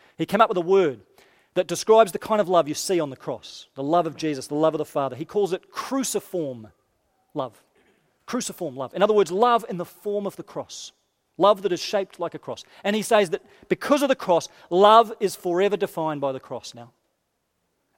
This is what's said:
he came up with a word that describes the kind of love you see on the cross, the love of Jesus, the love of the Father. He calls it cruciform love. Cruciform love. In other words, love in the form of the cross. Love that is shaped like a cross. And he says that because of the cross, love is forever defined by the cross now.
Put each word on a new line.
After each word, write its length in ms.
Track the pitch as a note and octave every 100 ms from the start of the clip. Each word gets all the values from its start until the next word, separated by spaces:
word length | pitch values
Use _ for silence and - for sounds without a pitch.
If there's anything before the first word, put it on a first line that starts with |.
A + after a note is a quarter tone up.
| _ _
he 100 | E3
came 140 | G3+
up 80 | A3+
with 80 | F#3
a 60 |
word 400 | E3+ G3 E3+ A#2 _ _ _ _ _
that 140 | - F3
describes 420 | E3+ - A3 G#3+
the 80 | G#3
kind 220 | - G#3+
of 80 | F3
love 180 | F3+ D3
you 80 |
see 240 | D3 - F3+
on 120 | D3
the 60 | C3
cross, 520 | - A#2 - - -
the 100 | -
love 220 | C#3 E3+ E3
of 100 | C#3+
Jesus, 320 | D#3+ C#3 B2
the 60 |
love 200 | D3 D#3+
of 40 | D#3
the 60 | D3
Father. 280 | D3+ C3+
He 120 | B2 D#3+
calls 260 | G#3 G3
it 180 | F3 -
cruciform 1000 | - - C4+ B3+ G#3 - F#3 D3 A#2+ G#2+ _ _ _ _ _ _
love. 280 | D3 B2+ - _ _ _ _ _ _ -
Cruciform 480 | B3 - F#3 E3
love. 200 | B2+ B2+
In 80 | F3
other 120 | G3+
words, 160 | G#3+ E3+
love 340 | F#3 B3 A#3 A3+
in 80 | F3+
the 80 |
form 420 | E3+ - G#3 G#3 G3+
of 80 | -
the 60 |
cross. 500 | E3 D#3+ B2 - - _ _ _ _ -
Love 260 | F#3+ G#3
that 100 | F#3+
is 80 | E3+
shaped 400 | - G#3 G3 -
like 140 | E3+
a 40 | D#3
cross. 260 | - A#2 - -
And 100 | G3
he 60 | G#3+
says 300 | G3 G#3+ F#3+
that 120 | F3 - _ -
because 340 | - - C#4+
of 80 | C4+
the 60 | C4+
cross, 320 | - E3 - - -
love 440 | F3 G#3 A3 A3 A3
is 160 | G3 -
forever 400 | F#3 F3 G3+ F#3+
defined 440 | F#3+ - D#3 D3
by 120 | C#3
the 80 | C3
cross 340 | - B2 -
now. 180 | A#2+ A#2+ _ _ _ _ _ _ _ _ _ _